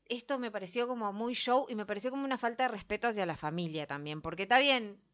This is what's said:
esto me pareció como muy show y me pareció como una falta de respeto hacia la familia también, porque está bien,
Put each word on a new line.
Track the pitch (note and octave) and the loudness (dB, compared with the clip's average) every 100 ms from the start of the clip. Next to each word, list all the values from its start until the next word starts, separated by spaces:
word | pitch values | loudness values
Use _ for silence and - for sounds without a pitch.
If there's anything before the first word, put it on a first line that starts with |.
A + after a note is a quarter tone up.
| - | -8
esto | A#3+ - C#4 | -6 -2 -2
me | A#3+ | -2
pareció | G#3 F#3 A#3 A#3+ | -4 -4 -2 -2
como | B3 G#3 | 0 -2
muy | G3+ A#3 | -2 -2
show | B3 - B3+ C#4 | 0 4 4 4
y | |
me | A3 G#3 | -2 -4
pareció | G3+ B3 | -4 -2
como | C4+ | -2
una | C#4 B3+ | -2 0
falta | A#3+ A#3 | 0 0
de | B3+ | 0
respeto | G#3+ - G#3 A#3+ | 0 -4 -2 0
hacia | G#3 F3+ | 2 0
la | D#3 | 0
familia | D3+ E3+ E3+ D#3 D3 | -2 -2 -2 -4 -4
también, | C#3+ D3 D3+ | -4 -4 -6
porque | E3 E3 | -6 -4
está | F#3+ B3 | 4 6
bien, | C#4+ C4 G#3+ G3+ _ | 8 4 0 -10 _